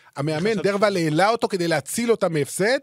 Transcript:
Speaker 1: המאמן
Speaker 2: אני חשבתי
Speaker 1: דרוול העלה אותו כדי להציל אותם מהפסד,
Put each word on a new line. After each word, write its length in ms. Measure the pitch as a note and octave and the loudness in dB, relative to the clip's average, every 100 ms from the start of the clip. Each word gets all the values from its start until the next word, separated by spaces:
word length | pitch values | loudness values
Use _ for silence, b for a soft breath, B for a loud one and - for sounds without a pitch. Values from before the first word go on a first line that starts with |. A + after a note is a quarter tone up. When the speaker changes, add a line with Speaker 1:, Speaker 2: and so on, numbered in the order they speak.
| B - | B -6
Speaker 1:
המאמן 240 | C#3+ D#3 F#3+ | -4 -2 -2
Speaker 2:
אני 60 | |
חשבתי 160 | A3 E3+ | 0 0
Speaker 1:
דרוול 280 | G3+ G#3 G3 | 2 2 2
העלה 320 | D#3+ D3+ G3+ | 0 2 2
אותו 180 | A#3 A3+ | 2 -2
כדי 200 | F#3+ E3+ | -2 0
להציל 440 | D#3 - - A#3 | -2 -2 -6 0
אותם 220 | A3 F#3 | 0 2
מהפסד, 440 | D#3+ C#3 - G3 C4+ | 0 -2 -2 0 0